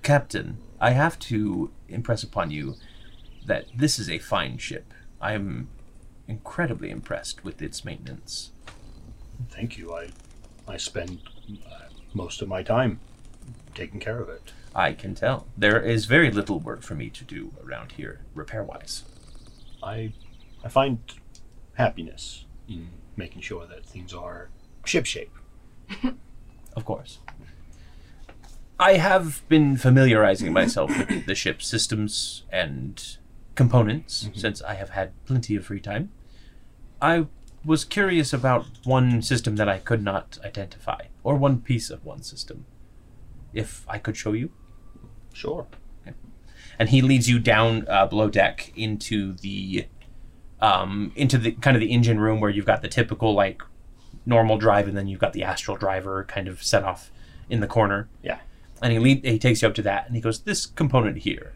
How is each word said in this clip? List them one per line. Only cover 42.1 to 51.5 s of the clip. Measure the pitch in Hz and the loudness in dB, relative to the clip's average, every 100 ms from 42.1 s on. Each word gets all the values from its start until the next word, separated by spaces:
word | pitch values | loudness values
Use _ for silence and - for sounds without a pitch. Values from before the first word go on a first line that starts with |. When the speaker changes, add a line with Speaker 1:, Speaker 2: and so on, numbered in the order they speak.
| - | -14
Speaker 1:
system. | - - - - - - - - - - - - - | -14 -14 -14 -14 -16 -20 -20 -20 -20 -20 -18 -18 -10
If | 110 104 - - | -6 -6 -10 -10
I | 104 | -6
could | - 104 | -6 -4
show | 107 | -2
you? | 107 160 - - - - - - - - | -2 -4 -10 -20 -20 -20 -20 -20 -18 -18
Speaker 2:
Sure. | - - - - - - - - | -10 -8 -8 -10 -16 -18 -18 -18
Speaker 1:
Okay. | - - - - - - - | -18 -18 -20 -20 -20 -20 -2
And | 110 | 6
he | 131 | 6
leads | 131 135 120 | 8 6 6
you | 120 | 4
down, | 120 110 113 113 - | 6 6 6 2 2
uh, | 98 95 | 4 4
below | 101 107 | 4 4
deck | 98 90 - - 87 | 4 4 2 -14 -6
into | 110 104 - 107 95 | -4 -4 -2 -2 -2
the, | 90 98 98 95 95 - - - - - - - - | -6 -8 -6 -4 -4 -6 -16 -18 -18 -18 -20 -20 2
um, | 110 92 95 101 104 - | 4 4 2 -2 -4 0
into | 139 131 | 4 4
the, | 113 | 2